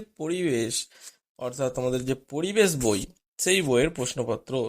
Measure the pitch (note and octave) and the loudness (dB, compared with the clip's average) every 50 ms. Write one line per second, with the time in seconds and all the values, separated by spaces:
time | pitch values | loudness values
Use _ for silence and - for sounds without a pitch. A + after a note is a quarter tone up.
0 | G#3+ - _ - D#3+ D#3 F3 F3+ F3+ D#3+ C3 A#2 A2+ A2 - - - - _ - | 0 -6 _ -8 -6 -4 -4 -2 0 0 0 0 0 -2 -2 -6 -8 -8 _ -20
1 | - - - _ _ _ _ - B2+ B2 B2 C3 C#3 B2+ B2+ - B2+ B2+ B2+ B2+ | -20 -20 -20 _ _ _ _ -10 -10 -8 -6 -4 -4 -4 -2 -2 -2 -2 -2 -2
2 | B2 B2+ C3+ C3 - - C#3 D3 E3+ F#3+ G3+ A3 G#3 F#3+ D#3+ C#3 B2+ A2+ G#2 F#2+ | -2 -2 -4 -4 -6 -10 -6 -6 -4 -2 2 2 4 4 2 2 2 2 2 2
3 | A2+ - - _ _ _ _ - - F3+ F#3 G3 F3 C#3 B2+ A#2+ C3+ D#3+ E3 - | 0 -6 -12 _ _ _ _ -2 2 2 4 4 4 4 4 4 4 2 0 -2
4 | B2 - - C3+ A#2+ A#2 A2 G#2+ - - B2+ C3 A#2 | -6 -4 -4 -4 -4 -4 -4 -6 -6 -6 -4 -4 -4